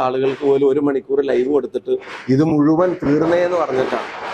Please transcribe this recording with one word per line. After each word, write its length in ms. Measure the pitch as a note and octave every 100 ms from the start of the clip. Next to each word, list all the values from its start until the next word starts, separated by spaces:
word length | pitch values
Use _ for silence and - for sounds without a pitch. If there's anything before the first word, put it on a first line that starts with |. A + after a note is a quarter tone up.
| B2+
ആളുകൾക്ക് 360 | C3 C3+ C3 C#3+
പോലും 160 | C#3 C#3+
ഒരു 100 | C3+ C#3+
മണിക്കൂർ 320 | C3+ - C#3 C#3
ലൈവ് 180 | B2 B2+ C#3+
കൊടുത്തിട്ട് 380 | A#2+ B2 B2+ B2+ - - -
ഇത് 100 | C3 D#3+
മുഴുവൻ 400 | D3+ C#3+ D#3+ F3+ E3+
തീർന്നേന്ന് 540 | C#3+ D3 E3 F3 F3 F3+
പറഞ്ഞിട്ടാണ്. 480 | C#3+ C3 B2+ A#2 - - -